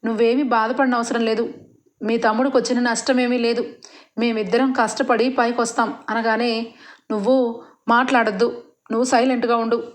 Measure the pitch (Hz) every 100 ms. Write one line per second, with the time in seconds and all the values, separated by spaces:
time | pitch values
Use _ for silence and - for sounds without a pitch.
0 | 220 220 233 254 277 226 220 254 269 247
1 | 233 233 226 220 240 - - _ _ _
2 | 214 226 233 220 269 262 247 254 240 226
3 | - 254 247 247 233 233 - - - -
4 | - - 233 220 196 233 262 254 220 -
5 | 247 233 247 254 233 233 226 - 226 -
6 | - 220 226 220 240 226 233 - - -
7 | _ 214 202 262 240 233 - _ - 233
8 | 262 262 220 190 233 - - _ _ 226
9 | 254 247 262 247 233 233 226 233 -